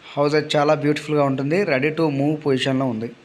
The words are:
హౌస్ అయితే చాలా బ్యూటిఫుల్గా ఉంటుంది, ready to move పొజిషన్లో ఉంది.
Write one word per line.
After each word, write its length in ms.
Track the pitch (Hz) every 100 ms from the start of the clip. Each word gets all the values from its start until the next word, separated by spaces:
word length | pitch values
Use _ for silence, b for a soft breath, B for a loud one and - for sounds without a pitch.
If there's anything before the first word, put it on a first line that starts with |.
| -
హౌస్ 220 | - 147 151
అయితే 120 | 147 151
చాలా 180 | 147 151 143
బ్యూటిఫుల్గా 400 | 147 - 151 139
ఉంటుంది, 280 | 135 139 170 202
ready 180 | 131 151 156
to 60 | 160 139
move 180 | 143 151 143
పొజిషన్లో 420 | 131 139 131 135
ఉంది. 180 | 110 117 -